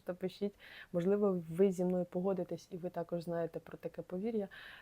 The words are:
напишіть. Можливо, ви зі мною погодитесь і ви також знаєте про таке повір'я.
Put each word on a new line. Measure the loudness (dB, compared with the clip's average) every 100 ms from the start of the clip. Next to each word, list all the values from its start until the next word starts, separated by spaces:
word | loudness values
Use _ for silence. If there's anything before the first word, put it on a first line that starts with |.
| -6
напишіть. | -4 -4 -2 -4 -4 -18 -18 -4
Можливо, | 0 4 4 4 2 0
ви | 6 6
зі | 6
мною | 2 2
погодитесь | 0 0 0 0 -2 -6 -8
і | -8
ви | -6
також | -4 -4 -4
знаєте | -2 -2 -2 -4
про | -10 -10
таке | -8 -8
повір'я. | -6 -4 -2 0 -2 -8 -16 -18